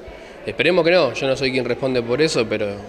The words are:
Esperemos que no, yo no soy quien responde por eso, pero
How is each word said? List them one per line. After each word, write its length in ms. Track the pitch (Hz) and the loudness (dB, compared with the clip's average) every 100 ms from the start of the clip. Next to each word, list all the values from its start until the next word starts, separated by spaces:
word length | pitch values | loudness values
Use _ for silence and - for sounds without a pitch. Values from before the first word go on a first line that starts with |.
| - - - - - | -14 -18 -18 -12 -10
Esperemos 380 | 101 139 180 | 0 2 4
que 80 | 160 | 4
no, 220 | 180 143 | 4 4
yo 120 | 110 135 | 0 -2
no 120 | 127 | 0
soy 160 | 135 | 0
quien 100 | 131 | 0
responde 380 | 123 120 135 127 | -2 -2 0 0
por 200 | 117 123 | 0 2
eso, 240 | 160 156 110 | 2 2 0
pero 260 | 107 104 101 | 0 -2 -6